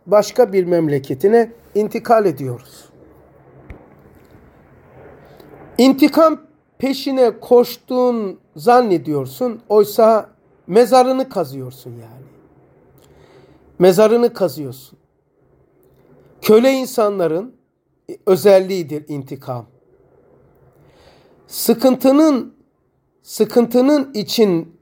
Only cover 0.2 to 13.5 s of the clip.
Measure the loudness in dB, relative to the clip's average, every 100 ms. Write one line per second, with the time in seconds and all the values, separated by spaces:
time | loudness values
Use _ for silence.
0.2 | 0 0 0 0 0 0 0 -2 -4 -4
1.2 | 2 2 0 -6 _ -4 -4 -4 0 2
2.2 | 2 -2 -8 -10 -16 -20 -20 _ _ _
3.2 | _ _ _ -20 -20 -20 _ _ _ _
4.2 | _ _ _ _ _ _ _ -20 -20 -20
5.2 | -20 -20 -20 -20 -10 0 2 4 2 2
6.2 | 2 0 -10 _ _ _ -6 -6 -6 -2
7.2 | -2 -2 2 2 2 -4 -8 -2 0 -2
8.2 | -6 -10 _ -6 2 2 2 -2 -2 -6
9.2 | -8 -8 -8 -8 -2 0 2 2 2 2
10.2 | -2 _ _ _ -2 0 4 4 4 0
11.2 | -4 -6 -8 -8 -14 -16 -20 -20 -20 -20
12.2 | -20 _ _ _ _ _ _ _ _ _
13.2 | _ _ _